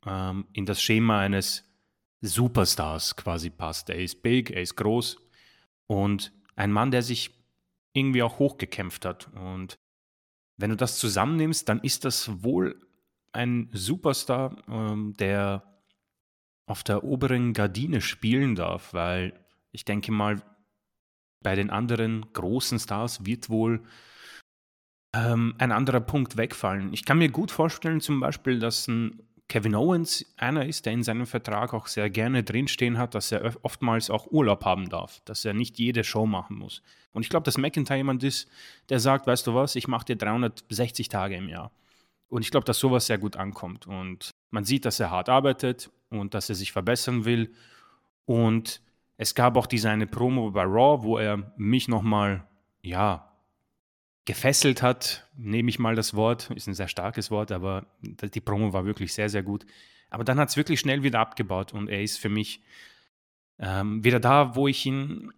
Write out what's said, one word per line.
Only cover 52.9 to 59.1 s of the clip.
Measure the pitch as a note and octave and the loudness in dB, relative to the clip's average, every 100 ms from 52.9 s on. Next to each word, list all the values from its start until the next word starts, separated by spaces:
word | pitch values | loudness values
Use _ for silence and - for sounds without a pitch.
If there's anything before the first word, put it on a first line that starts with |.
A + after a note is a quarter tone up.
| F2+ G#2 E2 - _ _ _ _ _ _ _ _ _ - | 0 2 0 -6 _ _ _ _ _ _ _ _ _ -8
gefesselt | A2 C3 C#3+ C#3+ B2 | 0 2 4 4 4
hat, | B2 B2 - - - - | 2 2 -2 -6 -12 -12
nehme | A2 A2 A#2+ | -4 0 0
ich | A2+ | 2
mal | A#2 A2+ | 0 2
das | A2 | 0
Wort, | G#2 A2 A#2 - | 2 2 2 -4
ist | - - | -10 -8
ein | F#2+ | -6
sehr | F#2 | -6
starkes | - F#2 A2 G2+ | -4 -4 -6 -4
Wort, | G#2+ G#2+ | -4 -2
aber | F#2 F#2+ G2 - _ | -4 -4 -4 -8 _
d-, | G#2 F#2+ G#2+ | -16 -10 -8
die | - | -8
Promo | - G2+ G#2+ | -4 0 0
war | F#2+ F#2+ | 0 -2
wirklich | G#2+ F2+ | -4 -6